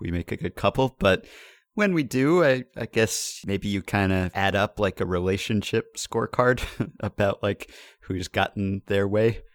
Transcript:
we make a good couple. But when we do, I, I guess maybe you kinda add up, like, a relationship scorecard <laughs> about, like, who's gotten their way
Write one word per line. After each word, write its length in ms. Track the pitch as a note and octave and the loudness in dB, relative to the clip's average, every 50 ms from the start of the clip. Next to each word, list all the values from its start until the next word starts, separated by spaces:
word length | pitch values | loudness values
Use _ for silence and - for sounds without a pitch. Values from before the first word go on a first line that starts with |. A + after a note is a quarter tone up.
we 100 | - E2+ | -6 -4
make 200 | E2+ F2 F2 - | -4 -4 -4 -4
a 60 | - - | -6 -6
good 180 | - F2+ - | -6 -8 -6
couple. 400 | - - G2+ - - C3 B2+ - - | -2 -2 0 2 2 0 -2 0 2
But 260 | - G2 F#2 - - - - - - - - _ _ _ _ | 2 2 2 2 0 -6 -20 -20 -20 -20 -20 _ _ _ _
when 180 | G#3+ G#3 G3+ F3+ | -2 0 0 2
we 100 | E3 C#3+ | 0 -2
do, 400 | A2 - C3 C3+ D3 E3+ F3+ E3 | -2 0 0 2 4 4 4 4
I, 220 | C#3 C3 B2+ B2+ - - | 4 2 2 -2 -8 -10
I 100 | - A#2 - | -10 -10 -2
guess 540 | - A2+ A2+ G#2+ - - - - - - - | 0 2 2 2 0 -2 -6 -8 -10 -10 -6
maybe 220 | G2 G2 F#2+ - G2+ | -4 -4 -2 -2 -2
you 120 | G2+ G2 | -4 -4
kinda 480 | F2+ - - G#2 G2 F#2+ F#2+ F#2 F#2 F2+ - | -2 -2 0 2 2 2 2 2 0 -2 -2
add 220 | G2 G2 G2 F#2+ | 0 0 2 2
up, 240 | G2+ G2+ G#2 - - | 2 0 0 0 0
like, 200 | G#2 F#2+ F#2 - | 0 0 0 0
a 60 | G2 | -2
relationship 920 | F2 F#2 F2 F2+ F#2 G2 G2 - - A2 G2+ - - - A2+ - - - | -2 0 0 0 0 0 0 -2 -2 -2 -2 -2 -2 -2 -2 -2 -4 -8
scorecard 680 | - - - - A2+ A#2 - - - B2 B2 B2+ B2 - - - - A#2 - - | -12 -8 -6 -4 -4 -4 -2 0 2 4 4 2 2 -2 -6 -6 -6 -6 -8 -8
<laughs> 40 | - | -8
about, 420 | - G2 - - G#2 G2 - - | -8 -6 -2 0 0 0 0 0
like, 300 | - G2+ G2 - - - - - - - - _ | -2 -2 -2 -4 -8 -18 -20 -20 -20 -20 -20 _
who's 260 | - - F#2+ F2+ F2+ - | -10 -8 -6 -6 -6 -4
gotten 540 | - G2+ F#2+ - - G#2+ G2 G2 G2 G2 - - | -2 0 -2 0 -2 -2 -4 -2 -2 -4 -4 -2
their 200 | G2+ G2 G2+ G2+ | 0 0 0 2
way 340 | G2+ G#2+ A2 A#2 A2 - - - _ | 2 2 2 2 0 -2 -6 -18 _